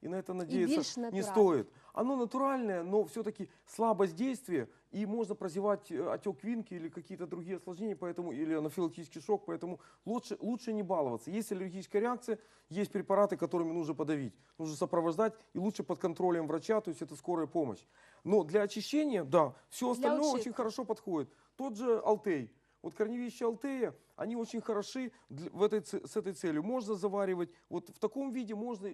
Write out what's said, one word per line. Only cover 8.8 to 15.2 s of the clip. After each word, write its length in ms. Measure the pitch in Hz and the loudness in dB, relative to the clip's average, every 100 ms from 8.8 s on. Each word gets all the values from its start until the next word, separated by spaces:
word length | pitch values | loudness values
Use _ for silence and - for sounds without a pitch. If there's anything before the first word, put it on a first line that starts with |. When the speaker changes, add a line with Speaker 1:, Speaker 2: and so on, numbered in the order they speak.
| 170 - 160 165 | -2 -2 -12 -8
Speaker 1:
шок, 240 | 151 202 185 | 0 0 0
поэтому 320 | 165 175 180 - - - | -6 -6 -10 -14 -12 -4
лучше, 300 | 233 - - | -4 -4 -6
лучше 320 | 202 240 - | -4 -4 -2
не 100 | 214 | -2
баловаться. 480 | 185 180 139 117 - | 0 2 2 0 -4
Есть 220 | 202 220 | -4 -2
аллергическая 500 | 196 185 185 180 208 | -4 -4 -8 -2 0
реакция, 360 | 233 240 240 214 - - - | 2 0 -4 -6 -6 -20 -8
есть 220 | 165 202 | -4 -2
препараты, 440 | 202 175 190 202 175 | -2 2 6 6 4
которыми 360 | 170 175 165 | 0 0 0
нужно 220 | 170 156 | 0 -2
подавить, 400 | 151 147 151 127 - _ - | 0 0 0 -2 -8 _ -8
нужно 180 | 160 151 | -6 -2
сопровождать, 580 | 180 170 170 165 | 0 2 2 4